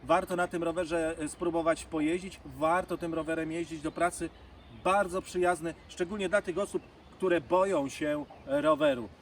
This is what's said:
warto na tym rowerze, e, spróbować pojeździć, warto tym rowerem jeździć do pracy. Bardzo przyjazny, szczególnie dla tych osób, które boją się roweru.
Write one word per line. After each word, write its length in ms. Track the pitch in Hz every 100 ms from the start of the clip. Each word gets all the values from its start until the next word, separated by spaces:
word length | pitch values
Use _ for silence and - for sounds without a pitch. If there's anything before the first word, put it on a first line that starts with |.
warto 320 | 127 170 185 180
na 120 | 175
tym 160 | 175
rowerze, 520 | 165 165 170 170 160 165
e, 100 | 151
spróbować 560 | - 175 165 160 160 -
pojeździć, 540 | 160 151 180 190 - 151
warto 520 | 131 156 175 185 170
tym 160 | 170
rowerem 380 | 160 156 160 160
jeździć 300 | 165 160 160
do 100 | 151
pracy. 380 | - 170 - 165 - - - - 113
Bardzo 380 | 180 196 190 185
przyjazny, 520 | - 185 175 175 165 - -
szczególnie 420 | - 175 208 185
dla 120 | 202
tych 160 | 196 170
osób, 260 | 202 185 - - -
które 300 | - 185 175
boją 480 | 143 180 190 175 139
się 360 | - - 294 285 - -
roweru. 640 | 277 294 302 302 262 107 -